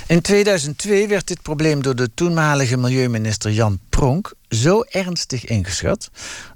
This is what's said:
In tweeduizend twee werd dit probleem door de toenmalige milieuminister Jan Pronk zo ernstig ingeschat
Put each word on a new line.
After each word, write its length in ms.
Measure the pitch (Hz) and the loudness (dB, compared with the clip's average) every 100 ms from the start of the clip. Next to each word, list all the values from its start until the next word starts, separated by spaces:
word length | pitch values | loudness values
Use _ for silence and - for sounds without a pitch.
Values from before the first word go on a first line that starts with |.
| - | 0
In 140 | 170 | 0
tweeduizend 580 | 165 202 208 190 139 143 | 4 2 4 2 -2 -6
twee 300 | 202 202 208 | 0 0 2
werd 180 | 202 - | 0 -2
dit 160 | 180 | -8
probleem 400 | - 151 156 143 | -6 0 2 2
door 120 | 135 | 0
de 160 | 123 123 | 0 -2
toenmalige 640 | - 175 165 151 143 127 127 | 0 0 2 2 2 2 0
milieuminister 720 | 123 131 127 113 110 101 107 | 0 2 0 0 -2 -2 -2
Jan 280 | 107 110 95 - | 2 2 0 -2
Pronk 440 | - 135 156 - - - | 2 2 0 -4 -14 -8
zo 340 | 113 135 214 240 | 0 2 2 0
ernstig 560 | 190 180 170 - 123 | -4 -4 -6 -6 -8
ingeschat 680 | - 113 90 87 - 202 - - - - - | -4 -2 -2 -4 -2 -4 -6 -16 -16 -16 -16